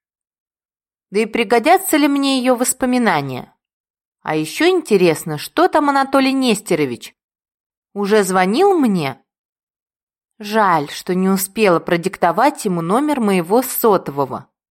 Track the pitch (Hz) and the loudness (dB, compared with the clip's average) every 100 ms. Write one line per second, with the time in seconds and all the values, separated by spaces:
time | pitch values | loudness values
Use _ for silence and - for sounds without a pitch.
0 | _ _ _ _ _ _ _ _ _ _ | _ _ _ _ _ _ _ _ _ _
1 | _ 196 220 226 226 240 262 381 - 311 | _ -4 -2 -2 0 0 2 2 2 0
2 | 294 277 277 269 254 233 254 - 254 247 | 2 0 0 0 0 0 -2 -2 -2 0
3 | 220 160 139 127 - _ _ _ _ _ | 2 0 -2 -8 -14 _ _ _ _ _
4 | _ _ - 156 156 - 330 370 311 202 | _ _ -6 -4 -4 -2 0 0 0 2
5 | 175 151 165 151 - - 359 320 285 269 | 2 0 -4 -10 -6 0 0 2 0 0
6 | 269 277 269 269 254 208 - 165 139 113 | 0 0 0 0 0 -2 -2 -2 -2 -6
7 | - _ _ _ _ _ _ _ _ 202 | -14 _ _ _ _ _ _ _ _ -6
8 | 202 214 190 190 185 247 403 359 247 185 | 0 2 2 0 2 2 2 2 2 0
9 | 139 - _ _ _ _ _ _ _ _ | -2 -8 _ _ _ _ _ _ _ _
10 | _ _ _ _ 208 220 196 165 143 - | _ _ _ _ -4 0 2 2 -2 -8
11 | - 185 190 190 - - 202 165 - 170 | -4 -2 0 0 -2 0 2 2 0 -2
12 | 185 - 175 165 277 294 202 175 165 226 | -2 -2 0 2 0 0 -4 -2 -2 -2
13 | 302 277 208 185 165 226 254 - 233 185 | 0 -2 0 0 2 0 0 -2 2 2
14 | - 139 131 110 - _ _ | 0 -4 -4 -6 -12 _ _